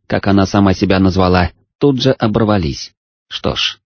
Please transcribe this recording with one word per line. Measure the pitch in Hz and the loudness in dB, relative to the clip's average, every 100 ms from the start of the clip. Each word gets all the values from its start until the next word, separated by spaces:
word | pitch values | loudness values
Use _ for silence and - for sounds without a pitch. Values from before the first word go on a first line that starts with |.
| - | -8
как | 101 101 | -4 0
она | 98 95 | 0 2
сама | 101 98 | 2 2
себя | 92 95 95 | 2 0 2
назвала, | 95 92 90 90 87 _ _ - | 2 2 2 2 0 _ _ -2
тут | 143 127 | 0 0
же | 131 | -2
оборвались. | - 113 110 107 104 76 - - _ _ _ - | 0 -2 0 0 0 -2 -8 -14 _ _ _ -18
Что | - - | -8 -6
ж, | - - - | -4 -6 -8